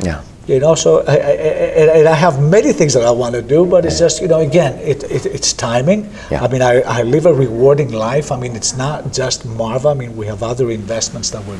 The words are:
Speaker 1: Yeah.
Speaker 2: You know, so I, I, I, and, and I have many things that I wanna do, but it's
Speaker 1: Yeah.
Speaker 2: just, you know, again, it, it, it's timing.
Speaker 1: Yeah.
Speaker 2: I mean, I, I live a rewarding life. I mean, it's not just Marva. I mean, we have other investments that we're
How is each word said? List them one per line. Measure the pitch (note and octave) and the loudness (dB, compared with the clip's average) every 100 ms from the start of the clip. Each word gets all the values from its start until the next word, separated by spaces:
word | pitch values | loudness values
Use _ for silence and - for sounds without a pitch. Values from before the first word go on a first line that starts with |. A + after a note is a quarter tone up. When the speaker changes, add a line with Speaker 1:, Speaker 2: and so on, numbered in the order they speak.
Speaker 1:
Yeah. | F2+ D2+ - - - | -6 -6 -10 -14 -2
Speaker 2:
You | C3+ | 2
know, | D3 D#3+ | 4 2
so | E3 D#3+ - | 4 2 4
I, | C#3 | 2
I, | |
I, | C#3+ C#3+ D#3 D#3 E3+ E3 | 2 0 0 -2 0 4
and, | D#3 D#3+ | 4 6
and | D#3 | 6
I | |
have | D#3 F3 C#3 | 4 2 2
many | D3 G3 C#4 | 4 4 4
things | A3 D#3 | 2 2
that | B2+ | 2
I | A#2 | 2
wanna | A#2+ B2 A#2+ | 2 0 -4
do, | A2 D3 F3+ | 0 2 4
but | F3+ E3 | 2 2
it's | - | 2
Speaker 1:
Yeah. | E3 | 0
Speaker 2:
just, | - | 0
you | F3+ | 0
know, | D#3+ | 0
again, | D3+ E3 D3 - | 2 2 0 -2
it, | - C#3 | -4 -4
it, | - C#3 F#3+ | -4 -6 -6
it's | - - | -4 -4
timing. | - B2 A#2+ C#3 G#3+ G#3 - - | -4 -2 0 2 0 -2 -14 -8
Speaker 1:
Yeah. | - | -4
Speaker 2:
I | A#2+ | -2
mean, | B2+ | 0
I, | B2+ B2 | 2 2
I | B2 A#2+ | 2 -2
live | A#2 D3 E3+ | 0 2 2
a | |
rewarding | C#3 C3 A2+ C3+ C#3+ C3+ | 2 0 2 4 4 0
life. | A2+ A2 C#3 D3 | -4 -2 -2 -4
I | B2+ | -6
mean, | B2 A2+ | -6 -6
it's | - C3 | -6 -4
not | C3+ D3+ C3+ | -6 -6 -6
just | A#2+ B2+ - A#2+ | -6 -4 -6 -8
Marva. | A2 A2+ B2+ C#3+ | -6 -6 -2 -2
I | |
mean, | C#3+ A#2+ A2+ | -2 -6 -8
we | G#2+ | -8
have | G#2 | -6
other | A#2 A#2+ B2 | -6 -2 -2
investments | A2 G2 A2+ - A#2+ A2 | -4 -6 -6 -6 -8 -10
that | A2+ G2+ | -10 -12
we're | G2 | -12